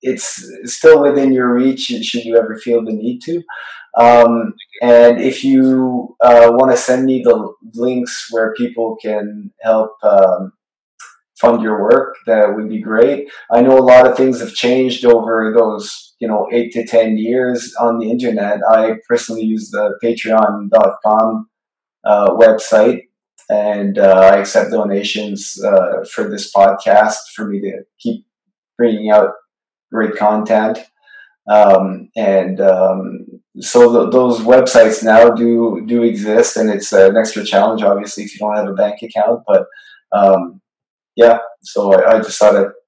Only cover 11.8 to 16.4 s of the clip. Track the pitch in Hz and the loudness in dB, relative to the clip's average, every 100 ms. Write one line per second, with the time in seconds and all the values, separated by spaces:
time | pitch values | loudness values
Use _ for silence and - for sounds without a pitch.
11.8 | 98 - - - - 110 104 107 107 107 | 0 0 0 -12 -4 0 0 -2 -8 -10
12.8 | 107 110 120 143 - - - 117 131 131 | -6 0 2 0 -8 -18 -2 0 4 4
13.8 | 127 127 127 - 131 120 113 - 123 127 | 6 6 6 2 -2 -2 -8 -6 -2 0
14.8 | 127 120 123 117 110 113 110 113 110 104 | -2 -2 2 2 2 -4 -2 0 0 -4
15.8 | 101 - _ _ 117 107 | -14 -20 _ _ -6 -6